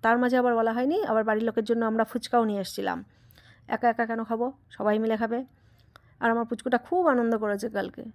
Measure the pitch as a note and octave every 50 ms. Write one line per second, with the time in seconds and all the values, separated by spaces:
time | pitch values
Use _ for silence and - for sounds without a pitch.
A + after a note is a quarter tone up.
0 | - A3+ A#3 A#3+ B3 B3 B3 B3+ B3 B3 A#3 A3+ A3+ A3+ A3 A#3+ B3+ C#4 D#4+ G4+
1 | G#4+ - A3 A3 A3 A3 A3 G#3+ A3+ A3+ A3+ - A3 A3 A#3 A#3 A#3 A3 A3 A3
2 | A3 G#3+ - A#3+ - - - A#3+ A3+ G#3+ G#3 G3+ F#3+ - - - G3 - F3 E3+
3 | G3 _ _ _ _ - - - _ - - _ - - A#3 A3 - A#3+ A3+ A#3
4 | A#3 A3 A3+ A3+ A3+ A3 A3+ A3 A#3+ B3+ C#4 _ _ _ - - G#3 G#3 G#3+ A3
5 | A3 A3 A3 G#3 A3+ A3 A#3 A#3+ C4 B3+ _ _ _ _ _ _ _ _ _ -
6 | _ _ _ _ - A#3 A3+ A#3 A#3 A#3 A#3+ G#3+ - - B3 A#3+ A#3+ - F4 F4+
7 | F4+ D#4+ C4 B3 A#3 A#3 A3+ G#3+ G#3+ G#3 G3+ G3+ G3+ A#3 G#3+ G3+ G3 F#3 - -
8 | - A3+ G#3+